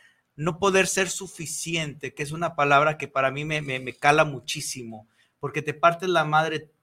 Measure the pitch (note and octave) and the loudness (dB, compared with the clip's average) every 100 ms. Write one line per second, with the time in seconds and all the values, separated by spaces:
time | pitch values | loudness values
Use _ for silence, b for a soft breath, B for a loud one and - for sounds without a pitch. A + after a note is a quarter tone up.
0 | b b b - D#3 E3 G3 F#3+ F#3 - | b b b -6 -4 0 2 4 2 0
1 | F#3 - F#3+ - D#3 - E3 E3 D3+ D3 | -2 -4 -12 -12 -12 -10 -6 -6 -6 -8
2 | C3 - D3 D#3 E3+ E3 C#3+ C#3+ D3+ D3+ | -12 -8 -8 -4 -4 0 4 6 4 0
3 | C3 C3+ C3+ C#3 D3+ D#3 C#3+ B2+ B2+ - | -4 -2 -2 -2 -4 -4 -4 -8 -8 0
4 | C#3+ D3+ D#3 C3+ - D3+ - C3 A#2 A2 | 4 6 4 0 -8 -8 -8 -10 -12 -16
5 | - _ _ _ C#3+ D#3 D3 D3 E3+ E3+ | -20 _ _ _ -8 -6 -6 2 2 2
6 | F#3 E3+ D#3 D#3 D#3+ D#3 D#3 _ | 0 0 2 2 2 -4 -10 _